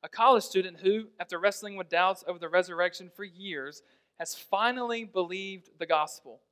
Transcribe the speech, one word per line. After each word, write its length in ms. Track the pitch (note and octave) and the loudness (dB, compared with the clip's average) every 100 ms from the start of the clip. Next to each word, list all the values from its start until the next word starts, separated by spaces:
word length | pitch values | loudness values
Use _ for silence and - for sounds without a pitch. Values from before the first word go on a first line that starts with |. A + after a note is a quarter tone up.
a 60 | D#3+ | -14
college 360 | - A#3 B3 | 2 6 6
student 340 | - F#3+ F#3 E3+ | 4 -2 -2 -2
who, 260 | F#3+ G#3+ A3 _ | 0 0 -2 _
after 200 | - F3 | -8 0
wrestling 380 | F#3+ G3 G#3+ G3 | 0 0 -10 -10
with 120 | F3 | -2
doubts 340 | E3+ F#3 F#3 D#3 | 2 2 2 -2
over 100 | F3 | -4
the 100 | E3 | 2
resurrection 640 | F3 F#3 E3+ F3 F3 F#3 | 2 2 0 -2 -2 -18
for 100 | - | -14
years, 580 | G3 F3 G3 D#3 C3+ D3+ _ _ _ _ | -16 -12 -10 -8 -8 -14 _ _ _ _
has 160 | E3 | -10
finally 680 | - - G3 A3+ B3 B3 A#3 | -10 -2 2 2 0 -4 -4
believed 680 | A3 F#3+ F3 F#3+ G3 F#3+ _ _ | -4 -2 -2 -4 -8 -12 _ _
the 80 | E3 | 0
gospel. 540 | D#3+ D3+ - C3+ G#2+ _ | 0 0 -6 -18 -20 _